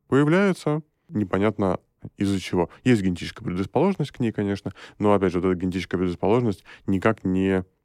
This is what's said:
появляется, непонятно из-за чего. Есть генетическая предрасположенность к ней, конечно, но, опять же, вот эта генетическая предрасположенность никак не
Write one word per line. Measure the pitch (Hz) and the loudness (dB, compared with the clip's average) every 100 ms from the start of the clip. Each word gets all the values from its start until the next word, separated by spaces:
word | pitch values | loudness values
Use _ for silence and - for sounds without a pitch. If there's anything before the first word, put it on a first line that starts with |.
| _ | _
появляется, | 131 147 175 202 175 - 151 - _ _ | 2 4 4 2 0 -2 -4 -6 _ _
непонятно | 165 95 95 104 104 98 - _ _ - - | -4 -2 0 0 0 0 -2 _ _ -16 -4
из-за | 98 98 | -2 -2
чего. | - 92 85 - | -2 -2 -2 -2
Есть | 127 117 | 0 2
генетическая | 95 87 85 - | 2 -4 -8 -10
предрасположенность | - 90 98 123 185 190 147 | -6 -6 -2 0 0 0 -4
к | - | -4
ней, | 117 | -4
конечно, | 104 101 98 - - - - | -2 -2 -4 -8 -12 -16 -2
но, | 104 | 2
опять | 101 95 | 4 4
же, | 87 | 2
вот | 92 | 0
эта | 90 | 0
генетическая | 92 90 85 90 | -2 -4 -4 -2
предрасположенность | 92 87 92 117 120 95 - - - | -2 0 0 2 0 -4 -10 -12 -4
никак | 98 110 110 | 0 0 0
не | 95 92 95 95 90 _ | 0 0 2 0 -2 _